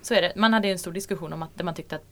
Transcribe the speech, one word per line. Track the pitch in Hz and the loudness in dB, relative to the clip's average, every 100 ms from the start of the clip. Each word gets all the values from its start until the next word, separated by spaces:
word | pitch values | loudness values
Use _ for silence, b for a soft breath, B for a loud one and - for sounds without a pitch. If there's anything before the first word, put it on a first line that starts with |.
Så | - | 2
är | 220 | 2
det. | 175 190 | 2 4
Man | 220 | 4
hade | 220 202 | 4 2
ju | |
en | 185 | -2
stor | 180 | -4
diskussion | 170 196 185 156 | -8 -6 -6 -6
om | 160 | -8
att, | 160 - | -10 -6
där | |
man | 170 | -4
tyckte | 165 156 151 | -4 -8 -10
att | - | -10